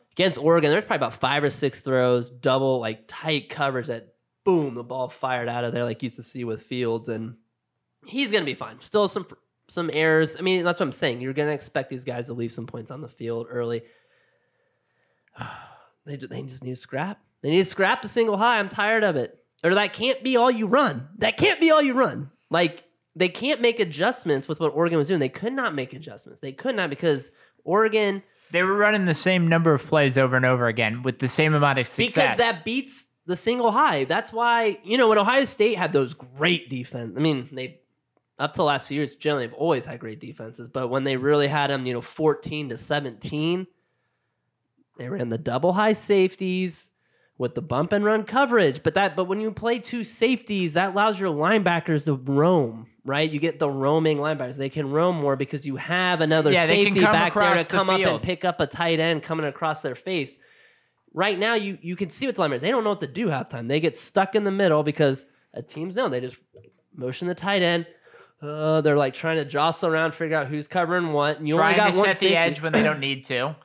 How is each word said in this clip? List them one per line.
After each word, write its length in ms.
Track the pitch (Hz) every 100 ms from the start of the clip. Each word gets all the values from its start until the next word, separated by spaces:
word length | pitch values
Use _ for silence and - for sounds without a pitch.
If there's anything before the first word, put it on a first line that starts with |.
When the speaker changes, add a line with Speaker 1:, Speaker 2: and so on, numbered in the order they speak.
| _
Speaker 1:
against 260 | - 185 -
Oregon, 320 | 151 165 147
there's 140 | 180
probably 220 | 214 165 120
about 80 |
five 300 | - 127 143
or 60 | 143
six 300 | - 139 -
throws, 480 | 135 131 123 123 120
double, 500 | 123 139 135 135 127
like, 240 | 113 110 -
tight 420 | - 160 147 -
coverage 380 | - 139 131 135
that, 280 | 117 - _ _ _
boom, 300 | 196 175 143
the 80 | 120
ball 260 | 120 131 123
fired 400 | - 131 123 120
out 140 | 120
of 80 | 120
there 120 | 120
like 180 | 120 110
you 40 | 123
used 100 | -
to 60 |
see 180 | 120 127
with 180 | 120 107
Fields, 440 | - 127 117 113 117
and 280 | 113 113 113 _ _ _ _ _ _ -
he's 260 | 254 254
gonna 120 | 208
be 100 | 147
fine. 260 | 117 113 117
Still 260 | - 208 196
some, 200 | 202 - - _ _ _
some 220 | - 165
errors. 420 | 151 160 160 156 156
I 60 |
mean, 220 | 185 185
that's 160 | 175 175
what 60 | 151
I'm 60 |
saying. 280 | - 143 123
You're 120 | 131
gonna 180 | 139 147
expect 380 | 147 - 147 131
these 140 | 127
guys 220 | 127 120 120
to 60 |
leave 160 | 120 117
some 140 | 120 113
points 240 | 120 110
on 100 | 135
the 80 | 156
field 380 | - 117 117 117
early. 320 | 123 117 117 - _ _ _ _ _ _ _ _ _ _ _ _ _ _ -
<sighs> 40 | - - - - _ _ 147
They 100 | 139
ju-, 100 | 131
they 140 | 127
just 220 | 135 131
need 100 | 127
to 60 | 127
scrap. 380 | - 135 185 202 _ _
They 80 | 139
need 80 | 175
to 0 | 185
scrap 320 | - 190 254
the 80 | 208
single 300 | 240 226 202
high. 200 | 233 226
I'm 120 | 196
tired 340 | - 208 226
of 120 | 208 151
it. 220 | 113 - _ _
Or 120 | 165
that 180 | 196 202
can't 320 | - 247 262
be 140 | 254 247
all 120 | 254
you 160 | 226 208
run. 400 | 262 254 127 139 -
That 180 | 220 -
can't 240 | 403 330
be 100 | 330
all 120 | 311
you 100 | 285
run. 380 | 254 214 147 139 _ -
Like, 360 | 165 175 - - _ _
they 140 | 165 185
can't 320 | - 254 269
make 180 | 240 233
adjustments 680 | 180 143 208 247 170 139 -
with 100 | 156
what 100 | 156
Oregon 220 | 143 170 165
was 120 | 143
doing. 120 | 180
They 80 | 131
could 240 | - 220
not 220 | 269 233
make 180 | 147 131
adjustments. 480 | - 151 104 - 131
They 120 | 139
could 240 | 135 254 220
not 120 | 170
because 420 | - 170 139 - _ _ _
Oregon 600 | - 196 220 214 202 196 - _ _
Speaker 2:
They 100 | 170
were 120 | 185 202
running 280 | 208 214
the 100 | 180
same 340 | 151 185 180 165
number 260 | 165 165
of 100 | 143
plays 320 | - 156 139 127
over 180 | 127
and 120 | 127 127
over 200 | 127 120
again 340 | 110 110 120
with 160 | 131 123
the 100 | 127
same 240 | - 156
amount 260 | 151 143 127
of 80 | 120
success. 260 | - 233
Speaker 1:
Because 240 | 165 139 117
that 260 | 233 175
beats 400 | 214 254 269 - - _ -
the 100 | -
single 340 | 226 247 233
high. 340 | 226 302 151
That's 280 | 135 180 226
why, 460 | 226 240 233 220 -
you 120 | 185 247
know, 120 | 226
when 80 | 214
Ohio 260 | 202 269
State 320 | 262 - 214 196
had 160 | 165
those 220 | 147 127
great 560 | - 127 135 165 175 -
defense, 420 | 127 120 123 117 104
I 20 |
mean, 300 | 156 139 -
they, 280 | 131 131 - _ _ _ _ _ -
up 160 | 151
to 40 | 190
the 60 |
last 240 | 151 139 -
few 80 | 143
years, 180 | 139
generally 300 | - 151 143
have 80 | 117
always 300 | 117 160 131
had 160 | 151 120
great 200 | 113 110
defenses, 500 | 123 - 113 120 120
but 180 | 135 123
when 160 | 135
they 120 | 135 131
really 300 | 139 147 139
had 220 | 151 139
'em, 140 | 135
you 80 | 127
know, 80 | 120
fourteen 680 | - - 156 147 - 151 143
to 80 | 113
seventeen, 880 | - 147 135 110 - 151 160 180 180 _ _ _ _ _ _ _ _ _ _ _ _ -
they 120 | 123
ran 200 | 196 120
the 100 | 113
double 340 | 135 127 175
high 180 | 185 214
safeties 960 | 220 - 196 185 - 185 185 185 - - _ _ _ _ -
with 180 | 123
the 80 | 120
bump 300 | 151 123 170
and 120 | 208
run 200 | 208 220
coverage. 580 | 214 247 269 233 160 123
But 120 | 165
that, 200 | 190 196
but 120 | 170 180
when 140 | 202
you 120 | 220
play 260 | 220 233 240
two 240 | - 240
safeties, 720 | 202 - 233 247 - 202 170
that 160 | 160 196
allows 300 | 196 214 190
your 120 | 190
linebackers 720 | 147 170 220 175 170 170 156 156
to 80 |
roam, 760 | 135 131 139 165 175 120 113 120 _
right? 260 | 131 143 160
You 80 | 147
get 220 | 160 147
the 100 | 147
roaming 460 | 135 139 160 160 147
linebackers. 380 | 151 147 123 131
They 120 | 139
can 220 | 156 139
roam 240 | 151 180 165
more 160 | 143 135
because 280 | 135 147
you 120 | 143 131
have 440 | 139 175 180 170
another 300 | 156 160 151
Speaker 2:
Yeah, 160 | 175 160
they 120 | 175
can 160 | 202
Speaker 1:
safety 60 | 196
Speaker 2:
come 100 | 175
Speaker 1:
back 220 | 170 170
there 80 | 208
to 40 | 202
Speaker 2:
across 160 | 180 160
the 40 |
Speaker 1:
come 200 | 185 190
up 40 | 190
and 40 |
Speaker 2:
field. 180 | 175 113
Speaker 1:
pick 200 | 185 175
up 140 | 180 175
a 80 | 147
tight 320 | - 170 160
end 240 | 165 160
coming 240 | - 160 147
across 360 | - 160 156
their 120 | 139
face. 460 | 123 185 180 135 - _ _ _ _ _ _ _
Right 240 | 151 202 185
now, 160 | 220
you, 240 | 233 196 185
you 140 | 170
can 160 | 180 180
see 160 | - 262
what 80 |
the 80 | 208
linebackers, 160 | 156 123
they 100 | 170
don't 100 | 254
know 80 | 214
what 100 | 202
to 60 | 135
do 200 | 147 220
halftime. 400 | 135 - 120 117
They 100 | 151
get 180 | 160 -
stuck 380 | - 196 196
in 80 | 214
the 80 | 202
middle 320 | 196 190 151
because 420 | 151 147 143 135 - _ _
a 80 | -
team's 320 | - 156 180
zone. 160 | 190 254
They 100 | 123
just 180 | - - _ - - _ _
motion 360 | 165 127 131 180
the 80 | 175
tight 260 | 196 196
end. 240 | 175 170 165 - _ - - _
Uh, 380 | 147 156 156 156
they're, 160 | 151 147
like, 180 | 135
trying 220 | - 165 160
to 80 |
jostle 440 | 135 143 160 160 170
around, 240 | 160 160 156
figure 200 | 160 156
out 120 | 135
who's 180 | 151 147
covering 460 | 180 170 180 170
what. 260 | 147 147 156
And 80 | 151
you 80 |
Speaker 2:
Trying 240 | 160 160 175
Speaker 1:
only 80 | 208
got 40 |
Speaker 2:
to 40 | 180
Speaker 1:
one 80 | 202
Speaker 2:
set 80 |
the 120 | 185 190
Speaker 1:
safety. 100 | 165
Speaker 2:
edge 240 | 170 151
when 100 | 160
they 100 | -
don't 160 | 156 147
need 260 | 139 135 -
to. 280 | 123 139 156